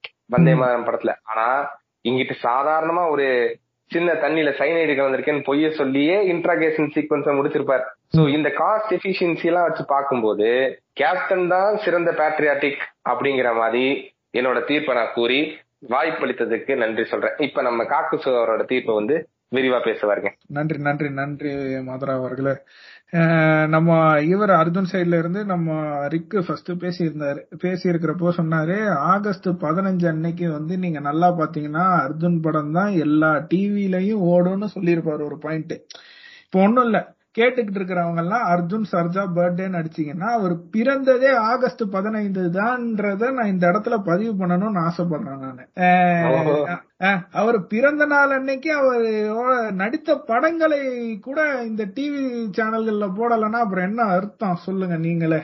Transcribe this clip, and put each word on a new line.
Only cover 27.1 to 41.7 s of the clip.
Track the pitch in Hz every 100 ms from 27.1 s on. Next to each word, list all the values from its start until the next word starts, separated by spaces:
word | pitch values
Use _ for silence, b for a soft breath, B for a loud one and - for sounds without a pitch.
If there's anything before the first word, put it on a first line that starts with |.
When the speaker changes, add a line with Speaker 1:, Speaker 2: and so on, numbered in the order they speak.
| 147 143 143 - 165
Speaker 2:
பேசியிருக்கிறப்போ | 180 180 185 170 160 175 175 175
சொன்னாரு, | 160 160 156 196 214 147
"ஆகஸ்ட் | 156 202 208 185 185 175
பதினஞ்சு | - 170 196 180 170
அன்னைக்கு | 160 165 170 170
வந்து | 151 156 185
நீங்க | 180 147
நல்லா | 143 151 180
பாத்தீங்கன்னா | 175 156 160 147 156 185 170
அர்ஜுன் | 135 156 175 170
படம் | 160 151 147
தான் | 165 208 185
எல்லா | 147 151 156 147 131
டி | 175 202
விலையும் | 202 196 185 196 220 175
ஓடும்னு" | 175 180 196 208
சொல்லியிருப்பாரு | - 170 170 160 151
ஒரு | 147 143
பாயிண்ட். | 151 160 156 151 - B B B B B
இப்ப | _ 190
ஒண்ணும் | 202 247
இல்ல, | 240 196 - _ _
கேட்டுக்கிட்டு | - 247 247 208 196
இருக்கிறவங்க | 185 180 170 170
எல்லாம் | 170 233 202
அர்ஜுன் | 175 170 220 208
சர்ஜா | 180 170 185 196
பர்த்டேன்னு | 170 175 180 190 175
அடிச்சீங்கன்னா | 160 165 147 151 208
அவர் | 240 185 170 -
பிறந்ததே | 220 247 277 262 254 262 247
ஆகஸ்ட் | 220 247 247